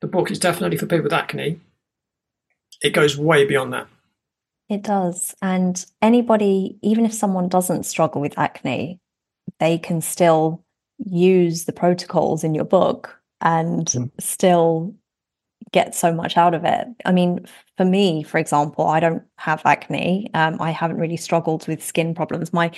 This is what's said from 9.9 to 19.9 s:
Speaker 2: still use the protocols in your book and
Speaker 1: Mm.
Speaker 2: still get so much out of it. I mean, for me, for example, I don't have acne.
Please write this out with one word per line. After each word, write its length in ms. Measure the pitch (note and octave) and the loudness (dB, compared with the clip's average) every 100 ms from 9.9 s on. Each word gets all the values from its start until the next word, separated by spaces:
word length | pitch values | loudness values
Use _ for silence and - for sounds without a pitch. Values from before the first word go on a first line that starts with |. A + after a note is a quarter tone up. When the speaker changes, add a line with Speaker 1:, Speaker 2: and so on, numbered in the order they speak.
| E3+ | -4
Speaker 2:
still 640 | - - F3 D#3+ D#3+ E3 _ _ _ - | -4 2 4 4 2 -2 _ _ _ -14
use 640 | G#3 F3 F3+ F#3 F3 E3 | -6 2 4 6 4 0
the 80 | - | -6
protocols 720 | - F3 F3+ - F3 C#3+ D#3 | -2 0 0 -2 -2 0 0
in 100 | D#3+ | -2
your 100 | D#3 | -2
book 560 | D#3+ F#3 - - - - _ - | 2 2 2 0 -8 -20 _ -4
and 460 | E3 E3 E3 E3+ E3 | 0 2 0 -2 -2
Speaker 1:
Mm. 240 | B2+ B2 - | -4 -4 -8
Speaker 2:
still 720 | - - F#3+ F3 E3 D#3+ E3+ - _ _ _ _ _ _ - | -10 0 4 4 4 2 -4 -10 _ _ _ _ _ _ -2
get 220 | F#3 - | 0 0
so 180 | - E3+ | 0 0
much 240 | E3 E3+ F3 | 0 -2 2
out 180 | E3+ | 2
of 100 | E3 | 2
it. 220 | E3+ - - A#3+ | 0 -2 -4 -6
I 60 | - | 0
mean, 360 | F#3 F3 F3 - - _ - | 2 2 -2 -8 -20 _ -2
for 80 | |
me, 380 | F#3 F#3+ G3+ D#3+ | 2 4 2 0
for 160 | D3+ D#3+ | -2 -4
example, 480 | D#3+ D3 D3+ - D#3+ | 0 0 0 0 0
I 140 | D#3 | 2
don't 240 | E3+ E3 - - | 2 0 -8 -8
have 220 | - D#3 | -4 0
acne. 640 | C#3+ D3 - | 2 2 0